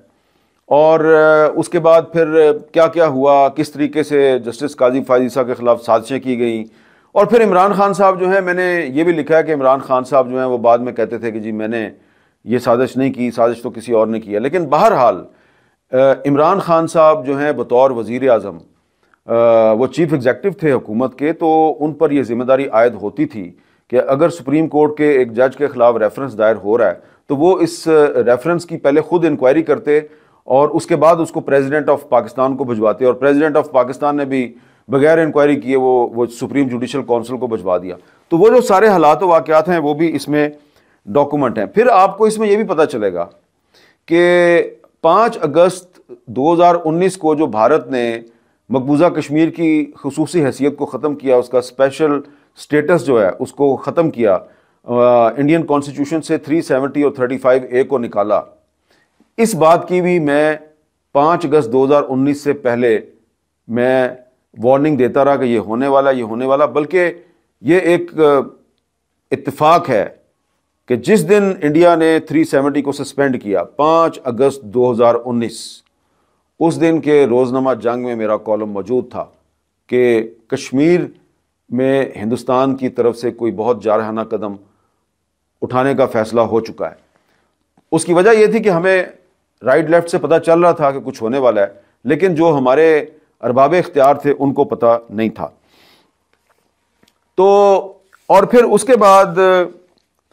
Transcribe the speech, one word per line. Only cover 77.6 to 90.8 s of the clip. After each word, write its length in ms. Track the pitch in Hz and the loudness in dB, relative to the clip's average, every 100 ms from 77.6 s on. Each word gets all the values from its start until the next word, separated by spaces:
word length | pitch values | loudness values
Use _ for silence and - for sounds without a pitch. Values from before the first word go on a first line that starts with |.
| 131 | -2
जंग 300 | 120 113 123 | -2 -4 -6
में 100 | 123 117 | -6 -6
मेरा 200 | 107 104 | -4 -4
कॉलम 320 | 107 107 107 | -4 -4 -4
मौजूद 360 | 98 92 127 | -8 -4 -6
था 180 | 107 98 76 _ _ _ _ _ _ | -6 -12 -12 _ _ _ _ _ _
कि 320 | 123 123 113 - - _ | 0 2 2 -2 -12 _
कश्मीर 640 | 135 - 131 156 175 143 - _ _ _ _ _ | -10 -4 0 2 2 -2 -12 _ _ _ _ _
में 420 | 120 131 135 123 - | -4 0 0 -2 -6
हिंदुस्तान 580 | 107 117 127 127 135 | -6 -6 -2 0 0
की 140 | 135 131 | -2 -4
तरफ 260 | - 117 | -2 -2
से 160 | 117 120 | -2 -6
कोई 200 | 113 113 | -4 -6
बहुत 320 | 95 110 117 | -4 -4 -2
जारहाना 420 | 107 107 110 110 | -2 -2 -2 -6
कदम 340 | 110 110 104 101 _ _ _ _ _ _ _ _ _ _ | -8 -8 -8 -12 _ _ _ _ _ _ _ _ _ _
उठाने 320 | 117 123 135 | -6 -2 0
का 120 | 131 127 | 0 0
फ़ैसला 360 | 117 110 117 | 0 -2 0
हो 180 | 113 113 | 0 -2
चुका 260 | 110 82 82 | -4 -10 -12
है। 120 | - _ _ _ _ _ _ _ _ _ | -12 _ _ _ _ _ _ _ _ _
उसकी 220 | 160 165 | -4 0
वजह 160 | 170 196 | 2 4
यह 220 | 220 214 | 4 4
थी 60 | 220 | 2
कि 80 | 202 | 0
हमें 460 | 165 185 190 - - _ _ _ _ | 0 0 0 -2 -12 _ _ _ _
राइट 280 | 110 147 156 | -2 -2 2
लेफ्ट 180 | 170 170 | 0 0
से 100 | 175 | -4
पता 200 | 139 165 | 0 0
चल 240 | 170 165 | 2 2
रहा 100 | 175 | 2
था 180 | 165 | 2